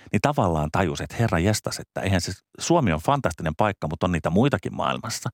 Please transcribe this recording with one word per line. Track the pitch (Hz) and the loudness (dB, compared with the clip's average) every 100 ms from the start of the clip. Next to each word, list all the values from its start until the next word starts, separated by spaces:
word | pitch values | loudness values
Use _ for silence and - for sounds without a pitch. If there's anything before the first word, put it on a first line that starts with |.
| - | -6
niin | 101 | 0
tavallaan | 139 147 101 80 76 | 0 2 2 2 0
tajus, | - 92 73 | 0 0 -2
että | - - | -6 -2
herra | 117 107 | 0 2
jestas, | 101 107 - - | 2 0 -2 -8
että | - - | -10 -6
eihän | 95 95 | 0 0
se, | - 92 _ - | -2 -8 _ -6
Suomi | - 170 117 | 2 4 4
on | 80 | 2
fantastinen | - 139 98 80 82 78 | 0 0 0 -2 -4 0
paikka, | 107 - 80 | 0 0 -4
mutta | 78 92 | -2 0
on | |
niitä | 85 80 | 0 2
muitakin | 87 139 - - - | 4 4 2 -2 -4
maailmassa. | 76 65 - - - | -2 -2 -6 -8 -8